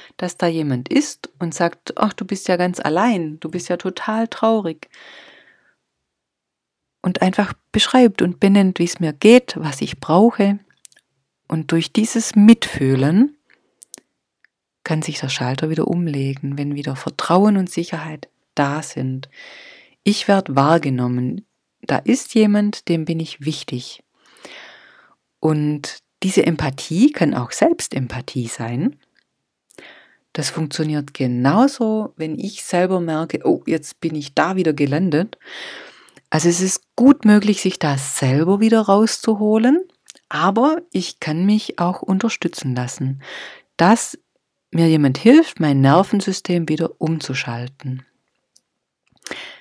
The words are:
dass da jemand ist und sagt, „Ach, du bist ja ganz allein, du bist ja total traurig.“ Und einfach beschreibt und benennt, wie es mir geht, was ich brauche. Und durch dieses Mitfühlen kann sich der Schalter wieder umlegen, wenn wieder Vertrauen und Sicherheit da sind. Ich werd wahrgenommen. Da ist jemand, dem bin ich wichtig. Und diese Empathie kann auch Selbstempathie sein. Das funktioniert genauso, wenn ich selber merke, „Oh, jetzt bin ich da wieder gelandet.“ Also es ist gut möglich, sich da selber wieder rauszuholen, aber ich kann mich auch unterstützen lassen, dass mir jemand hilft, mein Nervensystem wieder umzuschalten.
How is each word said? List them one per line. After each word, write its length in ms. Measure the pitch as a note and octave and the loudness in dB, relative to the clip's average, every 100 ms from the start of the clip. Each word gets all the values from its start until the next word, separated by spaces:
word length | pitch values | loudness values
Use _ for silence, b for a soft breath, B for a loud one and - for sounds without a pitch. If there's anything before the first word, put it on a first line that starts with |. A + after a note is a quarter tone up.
| B _ | B _
dass 200 | F3+ - | -10 -2
da 100 | F3 | -2
jemand 420 | E3 D3+ B2+ B2+ | 0 -2 -2 0
ist 420 | - D4 - - _ | 0 0 -8 -20 _
und 160 | E3+ | -8
sagt, 420 | - E3+ - - - | -2 -2 -2 -14 -2
„Ach, 160 | G#3+ | -2
du 120 | - | -2
bist 240 | F#3+ G3 - | -8 -8 -2
ja 80 | F3+ | 0
ganz 240 | F3+ F3+ | 0 -2
allein, 600 | - D#3+ A3+ G#3 D#3+ D#3 | -2 0 0 0 -4 -8
du 80 | D#3+ | -10
bist 200 | F3 E3+ | -10 -6
ja 80 | F3 | -6
total 520 | F#3 F3+ - A3 A3+ | -6 -8 -6 -4 -4
traurig.“ 600 | - A3+ A3+ F#3 D#3 - b b b b b b b b b _ _ _ _ _ _ _ _ _ _ _ _ | -2 0 0 -2 -8 -16 b b b b b b b b b _ _ _ _ _ _ _ _ _ _ _ _
Und 220 | F3+ F3+ | -4 0
einfach 300 | F#3 F#3+ G3+ - _ | 0 0 -2 -4 _
beschreibt 500 | G#3+ - B3+ A#3+ G3 | -2 2 6 6 4
und 180 | F3+ F3 | -4 2
benennt, 380 | G3 G3+ F#3+ F3+ | 4 6 4 2
wie 60 | |
es 160 | F3 - | -4 -2
mir 120 | E3 | -6
geht, 420 | D3 G#3 B3 B3 - | 2 8 8 6 -8
was 240 | D#3+ C3+ | -8 -6
ich 200 | D3 - | -8 -8
brauche. 580 | - D#3+ A3+ - G3 G3+ _ _ - _ _ _ _ _ _ | 2 4 4 4 0 0 _ _ -20 _ _ _ _ _ _
Und 240 | D#3+ C#3+ | -6 -2
durch 200 | E3 D#3+ | -2 0
dieses 420 | - A3 A3+ A3+ | -2 0 -2 0
Mitfühlen 1040 | - G#3 A3+ - - C3+ C3+ C#3 F3 C#4+ - _ _ _ _ - - _ _ _ _ _ _ _ _ | 6 8 8 4 -2 0 2 2 2 2 0 _ _ _ _ -20 -20 _ _ _ _ _ _ _ _
kann 180 | - D#3 | -4 -4
sich 180 | D3+ D3+ | -4 -8
der 80 | - | -6
Schalter 420 | - B2+ C3+ D#3 | -4 -4 -2 -2
wieder 180 | D#3+ - | -2 -2
umlegen, 720 | E3+ E3+ C#3+ C3+ C#3 C#3 C#3 | -2 -2 -2 -4 -4 -8 -6
wenn 160 | C#3+ | -6
wieder 220 | C#3+ C#3 C3+ | -6 -6 -8
Vertrauen 600 | - - - F3 G#3 G3+ | -8 -8 0 4 4 2
und 140 | F#3 | 0
Sicherheit 580 | - F3 E3 D#3 D#3 - _ _ | -4 -6 -8 -10 -14 -18 _ _
da 280 | - C#3+ D3 | -2 -2 -2
sind. 460 | D3+ - C3 C3 C3+ B B B B B B B | -8 -8 -6 -8 -12 B B B B B B B
Ich 260 | - G#3 - | -2 -2 2
werd 260 | G3 F#3+ | 0 2
wahrgenommen. 920 | C3+ C#3 E3 D3 B2+ B2 B2 B2+ F3 - _ _ _ | 2 4 4 2 -2 -2 -2 -4 -6 -12 _ _ _
Da 140 | - C#3 | -4 -4
ist 380 | - B3 - | 0 -2 0
jemand, 540 | A3+ G#3+ G#3 G#3 G#3 - | 2 2 2 0 -4 -4
dem 160 | E3+ | -4
bin 160 | D#3 E3 | -2 -6
ich 240 | D#3+ - | -6 -8
wichtig. 580 | C#3+ D#3 - B2 - - _ _ B B B B B B B B B B _ _ | -8 -8 -8 -10 -12 -20 _ _ B B B B B B B B B B _ _
Und 580 | D#3 D#3 D3+ D3+ C#3 - _ _ | 0 0 -2 -4 -8 -16 _ _
diese 240 | F#3+ - - | -2 2 2
Empathie 640 | D#3+ D3 C3+ - E3 C4+ | 0 -4 -6 -6 2 2
kann 220 | D4 D#3 | 4 0
auch 160 | B2 B2 | 0 -6
Selbstempathie 960 | - D#4+ E4+ - C#3+ B2+ C3 C3+ - A#2 | 0 0 0 -4 -6 -6 -8 -8 -8 -8
sein. 500 | - A#2 A#2+ G3 D4 _ _ _ _ _ _ _ - B B B B B | -8 -6 -4 -4 -6 _ _ _ _ _ _ _ -20 B B B B B
Das 180 | - D3 | -8 -6
funktioniert 640 | - D#3 - D#3 D3+ C#3+ | -6 -6 -4 -4 -4 -6
genauso, 960 | - B2+ B2 B2+ F3 C4+ - A3 A3 G#3+ - | -4 -2 0 2 4 2 2 -2 -2 -6 -8
wenn 220 | D#3 D#3 | -8 -6
ich 260 | G3+ - | -8 -10
selber 360 | - F3+ F3+ F#3 | -4 0 0 0
merke, 400 | E3+ D#3 D#3+ - | -2 -4 -4 -4
„Oh, 180 | - D3+ - | -2 -2 -2
jetzt 340 | D#3+ C#3+ - | -6 -6 -8
bin 140 | E3 | -6
ich 200 | D3+ C#3 | -6 -6
da 220 | - D#3+ F#3+ | -2 0 0
wieder 160 | E3 | -2
gelandet.“ 640 | D3 C#3+ C#3+ F#3 D3 G#3 - B B B B B B B B _ | 0 0 0 0 0 -2 -8 B B B B B B B B _
Also 180 | D#3+ E3+ | 0 2
es 120 | F3 | 0
ist 220 | F#3 - - - | -2 -4 -8 2
gut 280 | B3+ C#4 | 6 6
möglich, 360 | G#3+ G#3 G#3 G3+ | 6 4 4 0
sich 180 | - - | -2 -2
da 180 | D#3 C#3 | -2 -2
selber 640 | C3+ - C3 C3+ E3 G3+ | -4 -2 0 2 2 2
wieder 220 | A3 A3+ | 4 4
rauszuholen, 1040 | G#3 G3 A3 - - G#3+ G#3+ G#3+ A#3 D#4+ F#4 _ _ - _ | 4 4 4 0 -2 0 2 2 4 2 0 _ _ -20 _
aber 500 | - F#3 G3+ C4+ D#4+ - | 0 0 2 2 0 -4
ich 300 | F#3 F3+ - | -8 -8 -10
kann 260 | - D#3 F#3+ | -6 -2 2
mich 320 | G#3+ - - | 0 -2 -4
auch 240 | F3 F#3 | -4 -4
unterstützen 720 | - F#3+ A3+ - F3 - C3+ | -2 -2 -2 -4 -6 -6 -6
lassen, 480 | B2 B2 - C3 C3+ B B B B B - | -4 -6 -6 -6 -6 B B B B B 2
dass 420 | E3+ A3+ - - _ _ _ _ _ | 4 4 0 -14 _ _ _ _ _
mir 160 | E3 E3 | 0 2
jemand 300 | D#3+ C#3+ C3 | 4 2 4
hilft, 420 | A3+ D4 D#4+ - | 6 8 6 0
mein 200 | D#3 C#3 | 0 4
Nervensystem 880 | C3+ D#3 G3 G3+ F#3+ F#3 - F3 E3 | 6 6 4 0 -2 -6 -2 -2 -2
wieder 320 | D#3 D#3+ - | -2 -4 -4
umzuschalten. 1040 | D#3+ D#3+ - C3+ - A#2 B2 - C3+ C3 - _ _ _ _ _ _ _ _ _ _ _ - B B B | -4 -4 -4 -8 -6 -8 -10 -10 -10 -10 -12 _ _ _ _ _ _ _ _ _ _ _ -16 B B B